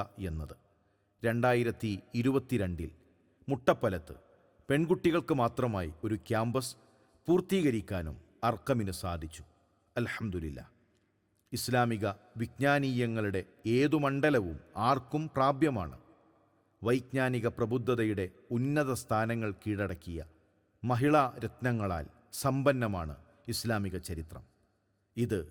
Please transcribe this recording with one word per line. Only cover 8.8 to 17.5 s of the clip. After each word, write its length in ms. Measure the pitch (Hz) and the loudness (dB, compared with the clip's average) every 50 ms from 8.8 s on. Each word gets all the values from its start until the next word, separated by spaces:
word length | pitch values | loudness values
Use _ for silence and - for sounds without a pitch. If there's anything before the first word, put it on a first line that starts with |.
| 107 95 90 | 0 -2 -4
സാധിച്ചു. 480 | - - 92 85 82 76 78 - - 82 - _ _ _ _ _ _ _ _ - | -6 -6 -6 -6 -6 -8 -10 -12 -14 -20 -20 _ _ _ _ _ _ _ _ -6
അൽഹംദുലില്ലാ. 680 | 123 120 113 - - 113 110 90 90 78 78 69 62 60 - _ _ _ _ _ _ _ _ _ _ _ _ _ _ _ _ - | -4 -4 -4 -4 -6 -6 -6 -6 -6 -6 -8 -8 -10 -14 -18 _ _ _ _ _ _ _ _ _ _ _ _ _ _ _ _ -8
ഇസ്ലാമിക 540 | 120 - - 123 123 120 120 113 104 104 104 98 - - _ - | -6 -2 0 2 4 4 2 0 0 -2 -4 -4 -6 -12 _ -8
വിജ്ഞാനീയങ്ങളുടെ 1040 | 110 117 113 - - 131 143 143 143 139 135 127 120 120 117 113 113 107 101 95 95 90 - - _ - 110 | -8 -8 -6 -4 0 2 2 2 2 2 0 0 0 0 0 0 -2 -2 -2 -2 -2 -4 -6 -10 _ -2 0
ഏതു 280 | 117 127 139 151 139 156 | 2 4 4 4 2 2
മണ്ഡലവും 580 | 143 139 139 139 135 151 147 120 98 85 80 71 - - - 87 | 2 0 0 2 2 4 4 2 2 0 -6 -10 -12 -12 -6 0
ആർക്കും 460 | 107 123 139 135 127 - - 151 160 151 | 2 2 2 2 0 -2 -4 -4 -4 -2
പ്രാപ്യമാണ്. 720 | - 139 131 135 143 135 156 151 131 104 87 76 64 - - _ - _ _ _ _ _ _ _ _ _ _ _ _ - 95 | 0 0 2 2 2 2 2 2 2 0 -4 -6 -8 -14 -20 _ -20 _ _ _ _ _ _ _ _ _ _ _ _ -4 0
വൈജ്ഞാനിക 640 | 110 123 131 127 - - 135 131 127 123 123 120 | 2 2 2 0 -2 -2 0 0 0 0 0 0
പ്രബുദ്ധതയുടെ 800 | 120 | 0